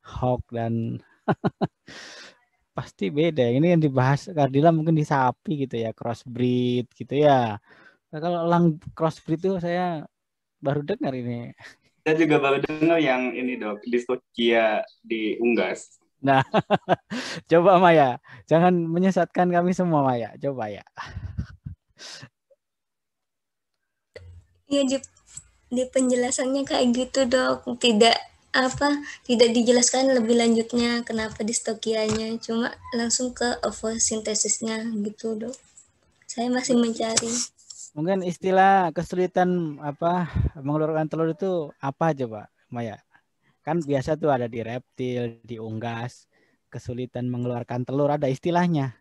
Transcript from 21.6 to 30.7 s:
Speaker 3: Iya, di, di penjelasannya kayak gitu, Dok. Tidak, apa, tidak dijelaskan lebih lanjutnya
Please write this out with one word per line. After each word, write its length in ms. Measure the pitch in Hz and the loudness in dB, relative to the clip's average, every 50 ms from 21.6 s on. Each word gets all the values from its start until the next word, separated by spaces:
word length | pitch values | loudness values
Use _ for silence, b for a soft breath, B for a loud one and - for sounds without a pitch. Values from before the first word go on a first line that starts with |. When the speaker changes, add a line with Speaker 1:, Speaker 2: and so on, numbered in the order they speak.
| _ - - _ _ _ _ B B B B B 127 B _ _ _ _ _ _ _ _ _ _ _ _ _ _ _ _ _ _ _ _ _ _ _ _ _ _ _ _ _ _ _ _ _ _ _ _ _ - - - - - _ _ _ _ _ _ | _ -16 -16 _ _ _ _ B B B B B -20 B _ _ _ _ _ _ _ _ _ _ _ _ _ _ _ _ _ _ _ _ _ _ _ _ _ _ _ _ _ _ _ _ _ _ _ _ _ -20 -20 -20 -20 -20 _ _ _ _ _ _
Speaker 3:
Iya, 100 | 285 277 277 | 0 2 2
di, 100 | 254 269 262 - _ _ _ _ _ - - _ _ _ _ _ _ | 2 0 -2 -4 _ _ _ _ _ -20 -20 _ _ _ _ _ _
di 120 | 247 247 254 254 | -4 -4 -4 0
penjelasannya 720 | - 262 262 247 254 247 240 254 277 - 262 254 269 277 269 | 0 0 2 2 2 2 0 -2 -2 -2 -2 -2 -2 -2 -2
kayak 220 | - 311 269 254 240 233 | -2 0 2 2 2 2
gitu, 260 | 254 254 247 - 269 269 | 0 -2 -2 0 0 2
Dok. 400 | 240 262 254 254 262 262 247 - 254 240 - | 2 2 2 2 0 -2 -2 -4 -8 -6 2
Tidak, 360 | - 240 220 208 208 233 - - - - _ _ _ _ - | 2 4 4 6 4 4 2 2 -2 -12 _ _ _ _ -2
apa, 360 | 262 254 254 254 - 285 285 294 285 294 B B B B | 0 0 0 -2 0 0 0 0 -2 -4 B B B B
tidak 240 | - 247 214 240 233 226 | -2 4 4 4 4 6
dijelaskan 580 | 247 226 240 240 240 240 - - 254 262 269 262 | 2 4 4 4 4 4 4 2 2 2 4 4
lebih 220 | 247 220 220 240 | 2 2 2 2
lanjutnya 640 | 240 233 233 226 226 226 226 | 4 4 4 4 2 0 0